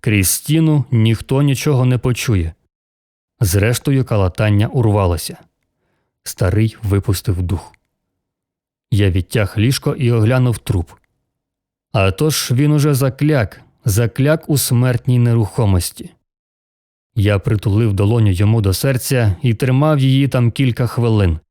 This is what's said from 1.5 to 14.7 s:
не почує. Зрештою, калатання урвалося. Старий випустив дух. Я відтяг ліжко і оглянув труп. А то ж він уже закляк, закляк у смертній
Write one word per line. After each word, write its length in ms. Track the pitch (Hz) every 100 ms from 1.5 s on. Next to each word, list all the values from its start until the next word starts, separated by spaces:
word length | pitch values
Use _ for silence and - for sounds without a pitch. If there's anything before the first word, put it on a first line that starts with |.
| 135 - 135
не 140 | 127 123
почує. 560 | 127 120 - 101 80 - _ _ _ _ _ _ _ _
Зрештою, 640 | 104 98 107 123 - 135
калатання 640 | 123 110 92 - 107 104 110
урвалося. 720 | 139 113 104 95 85 - - _ _ _ _ _ _ _ _
Старий 540 | - - 92 95 110 -
випустив 600 | 104 98 - 95 - 87
дух. 300 | 90 90 - _ _ _ _ _ _ _ _ _ _ _ _
Я 200 | 101 101
відтяг 440 | 92 87 120 101 -
ліжко 360 | 139 131 -
і 180 | 139 123
оглянув 460 | 120 107 127 123 107
труп. 320 | - 95 82 - _ _ _ _ _ _ _ _ _
А 180 | 110 98
то 200 | - 156
ж 240 | 143 -
він 180 | 123 147
уже 220 | 151 147
закляк, 680 | 139 135 127 147 151 101 - - _
закляк 640 | - 101 117 - 135 165 -
у 100 | 143
смертній 600 | -